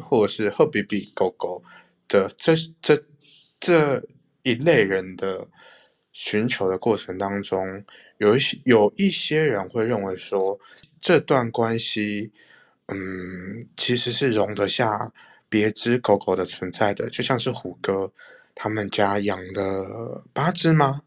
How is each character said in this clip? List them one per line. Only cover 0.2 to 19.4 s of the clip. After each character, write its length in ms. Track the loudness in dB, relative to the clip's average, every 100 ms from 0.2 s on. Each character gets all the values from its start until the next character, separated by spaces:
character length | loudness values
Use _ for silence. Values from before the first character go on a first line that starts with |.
者 60 | 2
是 220 | 0 -2
赫 160 | 2 2
比 140 | 0
比 300 | -2 -6 -6
狗 160 | -2 -2
狗 340 | -2 -8 -8 -14 -20 _ _ 0
的 200 | 2 2 0
这， 180 | 2 2 0 -4
这， 240 | 2 2 0 _ _ _ _ _
这 440 | 2 4 4 0 -4 _ _ _
一 140 | -2 2
类 280 | 4 4
人 320 | 4 0 -4 -6
的 320 | -6 -6 -10 _ -20 -20 _ _ _
寻 360 | -12 -4 0 0
求 200 | 0 0
的 80 | 0
过 200 | 0 0
程 200 | -2 -6
当 240 | -4 -4
中， 420 | -4 -4 -4 -10 -16 -20 -20 0
有 180 | 4 4
一 40 |
些， 200 | 2 -2 4
有 260 | 6 6 2
一 120 | 0
些 380 | 0 -2 0 0
人 220 | -2 -4
会 160 | -2 -2
认 160 | -2
为 140 | -4 -8
说， 440 | -4 -2 0 -4 _ -20 -20 _
这 200 | 2 2
段 320 | 4 0 0
关 260 | 0 0 -2
系， 560 | -4 -4 -4 -6 -8 -14 _ _ _ _ -12
嗯， 800 | -10 -8 -10 -10 -12 -12 -14 -14 -6
其 180 | -2 0
实 160 | -2
是 200 | 0 0
容 240 | 2 0 0
得 120 | -2
下 440 | 0 0 -2 -6 -14 -20 _ _
别 240 | 0 2
只 280 | 0 0 2
狗 180 | 4 2
狗 180 | 2 0
的 100 | -2
存 260 | -6 -8
在 220 | 0 0
的， 160 | 0 -4
就 140 | -4
像 140 | 0 0
是 140 | -2
虎 260 | -4 -8 -6
哥 300 | -2 -2 -4 -10 -20 -20 _ -8
他 120 | -4
们 220 | -4 -2
家 300 | 0 2 2
养 180 | -2 -4